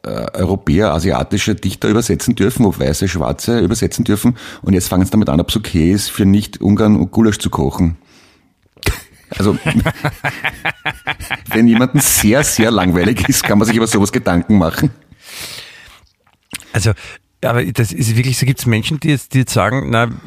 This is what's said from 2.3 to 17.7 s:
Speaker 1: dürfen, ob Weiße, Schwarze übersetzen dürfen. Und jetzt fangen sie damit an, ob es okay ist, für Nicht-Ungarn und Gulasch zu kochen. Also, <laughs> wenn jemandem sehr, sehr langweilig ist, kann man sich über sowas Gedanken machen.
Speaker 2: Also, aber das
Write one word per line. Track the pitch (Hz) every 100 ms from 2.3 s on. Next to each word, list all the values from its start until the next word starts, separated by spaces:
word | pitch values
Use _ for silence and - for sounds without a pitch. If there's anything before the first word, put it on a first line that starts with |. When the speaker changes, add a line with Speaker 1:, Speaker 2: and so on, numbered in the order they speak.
| 120
Speaker 1:
dürfen, | 98 - 107
ob | -
Weiße, | 67 78 98
Schwarze | 87 64 - - 117
übersetzen | 104 110 92 - 120
dürfen. | 101 120 123 - -
Und | -
jetzt | 92 -
fangen | 92 95
sie |
damit | 107 98
an, | 73
ob | -
es | 110
okay | 104 90 80
ist, | 101 -
für | - 101
Nicht-Ungarn | 101 107 - 95 104 107 107
und | 92
Gulasch | 110 110 104
zu | -
kochen. | - 67 - 87 82 _ _ _ _ _ _ _ _ - - - _ - -
Also, | 98 -
<laughs> | 160 - 160 - 147 - 139 - 156 - 156 - 151 - - 147 - 127 -
wenn | 110 117
jemandem | 113 127 147
sehr, | - - 104 123 -
sehr | - 110
langweilig | 107 90 87 87 95 92
ist, | 139
kann | - 104
man | 107
sich | 113
über | 113
sowas | 107 98
Gedanken | 127 107 87 - 104
machen. | 80 - 123 - _ _ - - - - - - - - _ _ _ _ _ - -
Speaker 2:
Also, | - 110 98 - - _ _
aber | 127 120
das | -